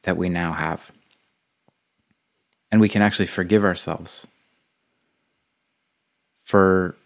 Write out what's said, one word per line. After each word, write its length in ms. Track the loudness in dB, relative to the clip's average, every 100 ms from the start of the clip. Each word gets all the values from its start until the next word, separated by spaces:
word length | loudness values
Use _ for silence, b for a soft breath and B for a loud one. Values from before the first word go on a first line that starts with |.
that 140 | -4 -2
we 140 | -2
now 220 | -2 -4
have. 380 | -4 -6 -6 -12 _ _ _ _ _ _ _ _ _ _ _ _ _ _ _ _ _ _
And 80 | 4
we 80 | 4
can 140 | 4
actually 240 | 0 0 -4
forgive 360 | -4 0 2
ourselves 600 | 2 -2 -6 -8 -10 -16 -16 _ _ _ _ _ _ _ _ _ _ _ _ _ _ _ _ _ _ _ _ _
for 560 | -2 2 4 2 0 -8